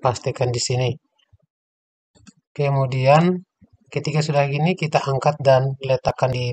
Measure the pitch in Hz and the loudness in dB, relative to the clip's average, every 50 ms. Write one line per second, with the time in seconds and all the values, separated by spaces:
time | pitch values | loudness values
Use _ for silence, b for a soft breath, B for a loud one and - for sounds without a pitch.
0 | - 127 120 - - 135 123 - 131 123 120 120 - - 127 123 127 123 120 - | -2 -2 -2 -2 -4 -6 -4 -4 -4 -4 -2 -4 -4 -4 -2 -2 -2 -2 -4 -6
1 | _ _ _ _ _ _ _ _ _ _ _ _ _ _ _ _ _ _ _ _ | _ _ _ _ _ _ _ _ _ _ _ _ _ _ _ _ _ _ _ _
2 | _ _ _ _ _ - - _ _ _ - - 143 143 139 135 135 127 127 131 | _ _ _ _ _ -20 -20 _ _ _ -8 -4 -2 -2 0 -2 -2 -2 -2 0
3 | 127 131 143 160 170 180 185 180 180 _ _ _ - - _ _ _ _ - 143 | 4 6 6 6 6 4 2 -2 -6 _ _ _ -20 -20 _ _ _ _ -8 -6
4 | 135 - 139 156 151 - 147 143 139 139 139 143 156 170 185 180 156 151 - 147 | -6 -2 -2 -2 -2 0 0 0 0 0 0 0 0 0 0 -2 -2 -2 -2 -2
5 | - 143 139 131 - 151 147 - 135 135 135 131 131 135 135 - 139 135 131 127 | -2 -2 -2 0 0 0 -2 2 4 4 4 4 4 0 -4 -6 -4 -2 -4 -2
6 | - - - - - 127 127 123 123 123 | -2 -4 -4 -2 -2 -2 -2 -4 -4 -6